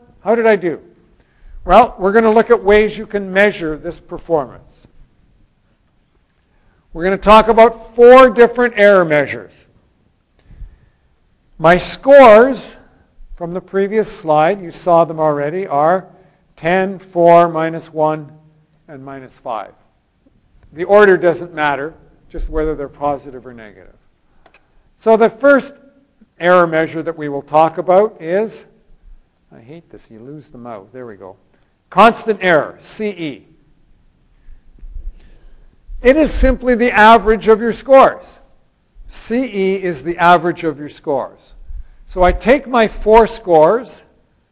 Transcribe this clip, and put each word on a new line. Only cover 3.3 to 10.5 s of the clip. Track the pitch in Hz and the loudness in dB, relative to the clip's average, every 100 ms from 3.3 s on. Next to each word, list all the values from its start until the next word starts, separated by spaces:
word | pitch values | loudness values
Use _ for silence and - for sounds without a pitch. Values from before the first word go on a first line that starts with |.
measure | 190 208 165 160 151 | 0 0 -2 -8 -10
this | 170 156 | -12 -16
performance. | - 175 - 160 123 92 _ _ _ _ _ _ _ _ _ _ _ _ _ _ _ _ _ _ _ _ _ _ _ | -18 -16 -6 -6 -6 -14 _ _ _ _ _ _ _ _ _ _ _ _ _ _ _ _ _ _ _ _ _ _ _
We're | 160 180 | -8 -4
gonna | 190 | -2
talk | 196 220 214 | 4 4 4
about | 226 226 226 - - | 4 4 2 -8 4
four | 240 262 254 | 8 8 6
different | 208 233 240 247 208 | 4 2 2 -4 2
error | 202 196 165 | 4 4 2
measures. | 151 135 117 92 _ _ _ _ _ _ _ _ _ _ | -2 -2 -8 -16 _ _ _ _ _ _ _ _ _ _